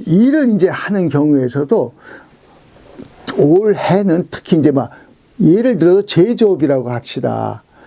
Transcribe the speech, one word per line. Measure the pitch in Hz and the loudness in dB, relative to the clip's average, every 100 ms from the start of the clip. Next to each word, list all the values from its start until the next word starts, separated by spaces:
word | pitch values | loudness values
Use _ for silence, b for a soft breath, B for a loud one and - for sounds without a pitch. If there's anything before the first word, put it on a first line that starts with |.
| - | 0
일을 | 175 254 302 247 | 2 2 2 0
이제 | 208 175 | 0 0
하는 | 127 - 202 165 | -2 -6 -2 -2
경우에서도 | 143 151 143 127 139 143 220 120 B B B B B _ _ _ - - - - - - - | 0 2 0 0 -4 -2 -2 -2 B B B B B _ _ _ -20 -20 -20 -20 -18 -8 0
올해는 | 143 180 214 180 - 190 196 165 - | 2 2 2 -2 0 0 2 -2 -4
특히 | - - 160 | -12 -2 2
이제 | 143 | 2
막 | 135 113 B B _ _ - | 0 -4 B B _ _ 0
예를 | 160 196 254 190 | 2 2 2 2
들어서 | 165 190 | 2 2
제조업이라고 | 202 165 208 233 214 165 143 135 120 | 2 0 2 2 0 2 0 -2 -4
합시다. | 120 - 131 127 113 110 110 _ b | -8 -10 -8 -6 -6 -8 -10 _ b